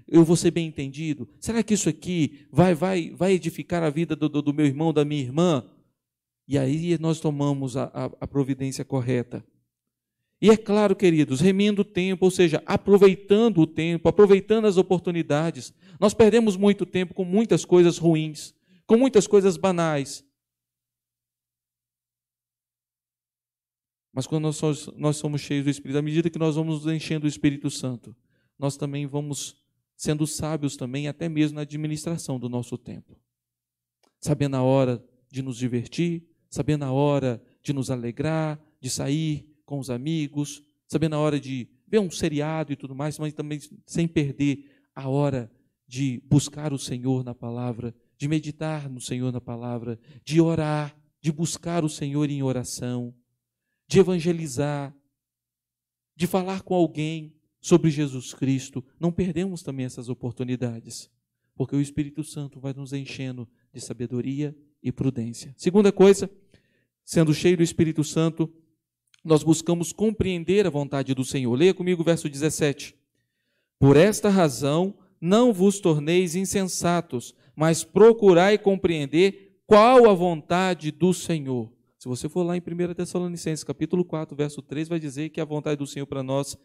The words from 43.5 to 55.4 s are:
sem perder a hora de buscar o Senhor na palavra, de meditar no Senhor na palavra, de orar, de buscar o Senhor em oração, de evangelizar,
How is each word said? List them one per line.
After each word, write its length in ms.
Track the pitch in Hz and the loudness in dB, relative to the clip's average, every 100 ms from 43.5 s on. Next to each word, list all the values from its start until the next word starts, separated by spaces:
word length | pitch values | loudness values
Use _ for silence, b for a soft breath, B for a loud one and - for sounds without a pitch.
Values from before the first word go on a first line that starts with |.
| 147 - - | -10 -14 -20
sem 220 | - - 170 | -8 -4 -2
perder 580 | 165 139 131 143 135 B B B | 0 -2 0 -2 -2 B B B
a 120 | - 135 | -10 -2
hora 440 | 139 143 131 113 _ _ _ _ | 0 0 -2 -8 _ _ _ _
de 360 | 127 139 120 | -6 -4 -4
buscar 480 | - 143 - 151 151 | 2 2 2 -6 -8
o 60 | 135 | -8
Senhor 440 | - 123 127 127 | -8 -6 -2 -2
na 120 | 123 | -4
palavra, 600 | 120 120 120 123 110 117 - _ - | -10 -10 -8 -8 -8 -10 -14 _ -10
de 100 | 143 | -4
meditar 640 | 156 151 - 156 156 139 | -4 -4 -10 -8 -8 -10
no 100 | 123 | -12
Senhor 320 | - 123 127 | -8 -6 -6
na 80 | 123 | -6
palavra, 600 | - 117 120 120 117 113 b 139 | -10 -10 -8 -8 -8 -12 b -18
de 160 | - 160 | 0 2
orar, 580 | 165 160 151 151 147 - _ _ | 4 2 -2 -4 -6 -12 _ _
de 100 | 151 | -6
buscar 540 | 151 170 - 170 170 | -4 -6 -6 -6 -4
o 40 | 156 | -4
Senhor 420 | - 143 143 147 | -4 -6 -2 -2
em 100 | 143 | -2
oração, 720 | 135 123 120 - 123 123 120 - _ _ _ _ _ _ - | -2 -4 -6 -8 -8 -6 -8 -14 _ _ _ _ _ _ 2
de 120 | 190 | 4
evangelizar, 920 | 180 180 170 170 160 127 143 143 139 - _ _ _ _ | 4 2 -2 -4 -4 -6 -4 -6 -10 -14 _ _ _ _